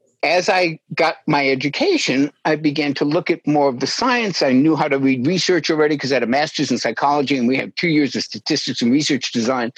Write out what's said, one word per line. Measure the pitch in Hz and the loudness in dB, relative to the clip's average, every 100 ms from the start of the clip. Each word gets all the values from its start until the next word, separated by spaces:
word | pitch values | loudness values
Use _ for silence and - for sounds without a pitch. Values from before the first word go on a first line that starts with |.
| _ _ | _ _
as | 147 180 180 | 0 2 2
I | 185 170 160 - 156 | 2 0 -4 -8 -2
got | 160 - - | 0 -2 -2
my | 143 135 | 0 2
education, | 131 143 - 370 330 - 135 147 - | 0 -2 -2 0 0 0 0 0 -2
I | 160 151 | -2 0
began | 156 147 147 139 | 0 0 -2 -2
to | 147 | 0
look | 170 170 | 0 0
at | 160 147 | -2 0
more | 147 139 | 2 2
of | 120 | 0
the | 131 | -4
science. | - 254 247 214 - | -2 0 0 -2 0
I | 143 | 2
knew | 127 156 156 | 4 4 2
how | 156 | 0
to | 135 | 2
read | 135 131 139 | 2 0 0
research | 180 - 170 - | 0 0 0 0
already | 156 151 147 | 2 2 0
'cause | 151 | -2
I | 127 | -2
had | |
a | 113 | 0
master's | 139 156 - 131 | 0 -2 -2 -2
in | 117 | -2
psychology, | 117 - 139 147 131 135 | -2 0 0 2 0 0
and | 120 | 0
we | 131 | 0
have | 107 - | -4 -4
two | 170 | 0
years | 151 135 110 | 2 0 -2
of | |
statistics | - 113 - 147 - 127 | -6 -8 -4 -4 -4 -2
and | 120 | 2
research | 143 151 135 - | 2 2 -2 -2
design. | 120 113 123 113 | -2 -2 -2 -4